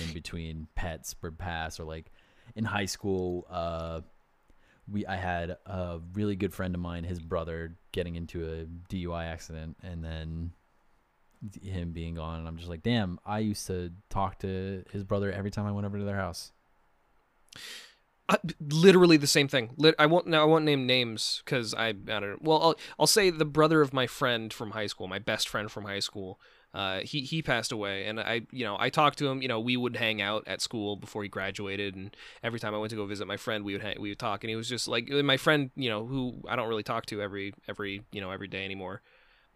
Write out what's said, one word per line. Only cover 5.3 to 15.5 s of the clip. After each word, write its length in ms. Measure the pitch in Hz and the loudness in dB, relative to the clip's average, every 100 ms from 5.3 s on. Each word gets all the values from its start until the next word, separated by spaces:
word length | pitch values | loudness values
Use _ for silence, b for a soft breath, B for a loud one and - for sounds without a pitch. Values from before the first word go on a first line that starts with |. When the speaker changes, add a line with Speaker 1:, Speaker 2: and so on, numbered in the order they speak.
| 87 85 90 - | -2 -2 -6 -8
Speaker 1:
a 340 | 92 90 85 85 | -6 -4 -6 -8
really 220 | 95 104 98 | -2 -2 0
good 160 | 95 | -2
friend 200 | - 92 90 | 0 -2 -2
of 40 | |
mine, 220 | 87 87 | -4 -4
his 160 | 87 87 | -6 -6
brother 560 | 82 87 82 82 82 85 _ | -4 -4 -2 -6 -8 -12 _
getting 240 | 98 87 85 | -4 -4 -4
into 320 | 82 87 80 | -6 -6 -6
a 140 | 80 80 85 87 | -6 -8 -12 -8
D 120 | 95 | -6
U 120 | 85 | -4
I 140 | 85 82 | -4 -6
accident, 500 | 80 - 80 80 - | -8 -10 -10 -10 -12
and 180 | 92 85 | -12 -8
then 500 | 80 80 80 80 85 - _ _ _ _ _ _ _ _ 107 - | -8 -6 -6 -6 -6 -10 _ _ _ _ _ _ _ _ -16 -12
him 300 | 98 92 85 | -8 -4 -4
being 240 | 82 82 82 | -4 -6 -6
gone, 240 | 80 82 | -6 -6
and 80 | 80 | -8
I'm 80 | 82 | -8
just 140 | 87 | -8
like, 140 | 82 | -4
"Damn, 360 | 110 120 95 85 - | 0 2 2 -4 -4
I 140 | 107 | -2
used 280 | 110 98 - | -2 -2 -4
to 240 | 92 87 90 - | -4 -6 -10 -6
talk 300 | 98 95 - | 0 0 -2
to 460 | 98 95 95 95 - | -4 -4 -4 -6 -8
his 100 | 104 | -8
brother 260 | 98 101 101 | -2 0 0
every 220 | 95 98 | -2 -4